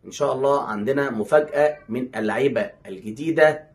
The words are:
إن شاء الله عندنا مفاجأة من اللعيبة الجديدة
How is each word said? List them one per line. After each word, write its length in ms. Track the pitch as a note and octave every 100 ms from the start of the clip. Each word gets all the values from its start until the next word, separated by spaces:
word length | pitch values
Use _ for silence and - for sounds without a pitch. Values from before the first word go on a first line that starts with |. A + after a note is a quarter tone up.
إن 60 | F#2
شاء 220 | - C#3+
الله 300 | C3 C#3 C#3+
عندنا 480 | - G#2 G#2+ C#3 C#3
مفاجأة 680 | A2 G#2 D3+ D3+ C#3+ D3+ D3+ -
من 200 | A#2+ B2+ A2+
اللعيبة 540 | G#2+ G#2+ C#3 A2+ G2+ - -
الجديدة 800 | F#2+ G#2+ A2+ D#3+ D#3+ D#3 D3+ -